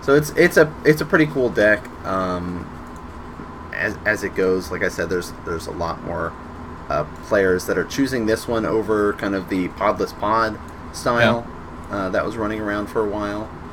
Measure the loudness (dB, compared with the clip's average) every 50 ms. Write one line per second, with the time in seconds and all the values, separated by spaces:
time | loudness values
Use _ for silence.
0 | 4 6 4 4 4 2 4 4 4 6 8 6 6 6 4 0 4 4 4 4
1 | 4 2 4 4 4 4 2 2 0 2 4 6 6 6 6 4 2 -8 -14 -10
2 | -6 -2 -2 0 0 0 -2 -2 -4 -4 -6 -6 -8 -10 -12 -12 -12 -14 -14 -14
3 | -14 -14 -14 -14 -14 -14 -14 -14 -14 -14 -12 -14 -12 -10 -6 -2 -2 -2 -4 -2
4 | 0 0 0 0 0 -4 0 2 2 4 4 2 0 -4 -4 -2 -2 -2 0 -2
5 | -2 0 0 -2 -2 -4 -10 -10 -8 -6 -6 -6 -6 -8 -6 -4 -4 -4 -4 -6
6 | -6 -6 -4 -4 -4 -6 -6 -10 -14 -14 -14 -14 -12 -12 -12 -14 -6 -2 -2 -2
7 | -2 -2 -8 -14 -4 2 4 4 6 6 4 2 2 0 0 0 0 -2 0 0
8 | 0 0 0 0 2 2 2 0 0 -2 -2 0 0 2 0 0 2 2 2 2
9 | 4 2 2 0 -2 -2 0 -2 -2 0 0 0 0 -2 -2 0 2 2 2 2
10 | 0 -4 -2 -4 0 2 2 2 2 0 -2 -6 -12 -14 -14 -14 -14 -12 -12 -4
11 | 0 0 4 6 6 6 4 2 -2 -6 -12 -14 -14 -14 -14 -14 -10 -6 -4 -2
12 | -2 0 0 0 0 0 -2 -4 -4 -4 -2 -4 -4 -2 -2 -4 -4 -2 0 0
13 | 0 0 0 -2 -2 -4 -4 -6 -6 -8 -10 -14 -14 -14